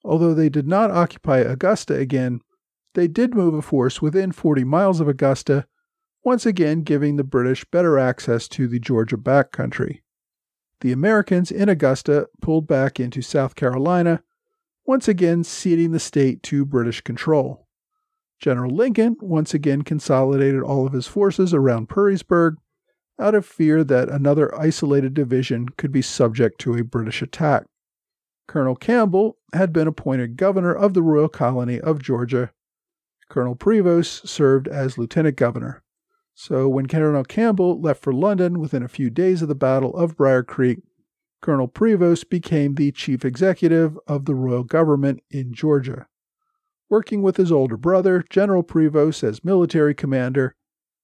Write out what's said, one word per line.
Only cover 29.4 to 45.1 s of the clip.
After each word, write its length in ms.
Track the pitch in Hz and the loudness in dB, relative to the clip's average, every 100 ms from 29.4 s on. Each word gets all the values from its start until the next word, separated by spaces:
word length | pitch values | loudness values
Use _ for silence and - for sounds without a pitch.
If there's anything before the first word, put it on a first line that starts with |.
| _ | _
had 200 | 165 190 | -2 0
been 160 | 160 156 | 2 0
appointed 480 | 151 139 131 120 123 | -2 -4 -2 -4 -2
governor 360 | 190 190 175 | 0 2 0
of 220 | - 202 | 2 2
the 80 | 185 | 2
Royal 260 | 165 151 156 | 2 2 2
Colony 520 | - 123 127 123 120 | 0 -2 -2 -4 -4
of 200 | 160 151 | -4 -4
Georgia. 520 | 131 120 120 127 120 _ _ _ _ _ _ _ _ | -2 -4 -2 -2 -4 _ _ _ _ _ _ _ _
Colonel 280 | 143 123 127 | -4 -4 -2
Prevost 720 | 196 220 180 170 165 - - | 2 4 4 2 0 -10 -14
served 400 | - 139 135 131 | 0 2 2 0
as 280 | 143 131 123 | -6 -6 -6
lieutenant 380 | 117 170 160 | -4 0 0
governor. 480 | 131 120 120 117 - _ _ _ _ _ | 0 -2 -2 -10 -12 _ _ _ _ _
So 340 | _ - 131 135 | _ -4 0 0
when 180 | 131 135 | 0 -2
Colonel 380 | 160 156 147 | -2 0 -2
Campbell 560 | 131 - 226 196 180 170 | -4 -2 0 2 0 0
left 240 | 160 139 | -2 -2
for 100 | - | -2
London 460 | 127 190 196 180 175 | 0 0 0 0 -2
within 240 | 156 135 | -4 -6
a 40 | 120 | -6
few 220 | - 127 | -6 -4
days 320 | 120 185 180 | 0 0 0
of 60 | 156 | -2
the 80 | 139 | 0
Battle 400 | 131 135 131 175 | 0 0 -2 -2
of 200 | 170 - | -4 2
Briar 280 | 139 127 | 4 4
Creek, 340 | 117 - 127 117 _ _ _ _ _ _ | 0 0 0 0 _ _ _ _ _ _
Colonel 240 | - 139 127 | -2 -2 -2
Prevost 640 | - 226 202 175 165 - | 0 2 4 4 2 -2
became 460 | 180 - 160 143 139 | -6 0 0 0 0
the 160 | 143 | -2
chief 320 | - - 127 | -2 -4 -2
executive 720 | 131 123 190 180 170 165 160 156 - | -4 0 0 2 2 4 2 -2 -6
of 200 | 143 139 | -6 -2
the 80 | 131 | -2
royal 260 | 131 123 | -2 -4
government 640 | 120 160 160 143 139 | -2 0 2 2 0